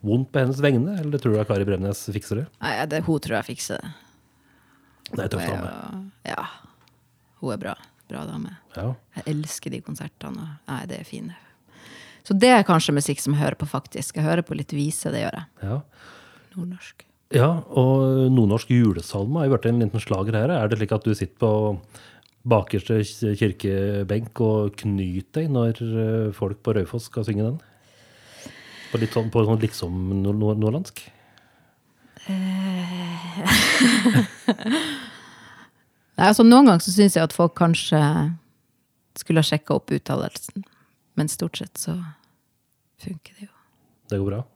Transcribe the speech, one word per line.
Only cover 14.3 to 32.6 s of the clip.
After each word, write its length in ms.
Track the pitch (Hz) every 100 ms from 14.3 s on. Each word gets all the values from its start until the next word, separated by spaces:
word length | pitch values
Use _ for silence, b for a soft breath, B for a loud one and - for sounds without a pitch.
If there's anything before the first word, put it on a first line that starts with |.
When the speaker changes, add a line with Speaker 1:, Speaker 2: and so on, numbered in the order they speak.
| 170
Speaker 2:
på 100 | 170
litt 160 | 156 -
vise, 400 | 147 147 156 -
det 120 | -
gjør 160 | - -
jeg. 80 | 165 _
Speaker 1:
Ja. 160 | 98 123 - B B B B B B
Speaker 2:
Nordnorsk. 520 | 185 175 180 - _ - _ _
Speaker 1:
Ja, 160 | 123 135 165 - -
og 540 | 127 135 135 135 131
nordnorsk 380 | 131 104 110 -
julesalme 640 | 123 113 85 - 101 104 160
har 120 | 139
jo 40 |
vært 140 | 123 113
en 120 | 120
liten 200 | 110 113
slager 320 | - 98 101
her. 160 | 110 123
Er 200 | 170 107
det 100 | 110
slik 140 | 107
at 120 | 107
du 60 | 110
sitter 240 | 104 92 _
på 140 | 113 107 107 95 B B B B B _
bakerste 580 | 120 113 95 101 - 110 104 - 110 101
kirkebenk 1040 | 110 104 101 98 98 101 98 104 113 -
og 360 | 113 107 104 -
knyter 680 | 107 98 92 90 95 151
deg 80 | 160
når, 280 | 131 117 113
eh, 520 | 117 113 110 113 107
folk 300 | 98 101 104
på 80 | - 107
Raufoss 280 | 87 120 -
skal 160 | -
synge 200 | 110 101
den? 140 | 110 156 B B B B B B B B B B B B -
På 80 | 117
litt 120 | 113
sånn, 160 | - 113
på 140 | 117
sånn 160 | 107 113
liksom 320 | 113 - 87 92 92 98
nord-, 180 | 98 104
nord-, 160 | 107 107
nordlandsk? 480 | 107 139 185 - - b b b b b b b b b b - -
Speaker 2:
Eh. 1160 | 190 185 190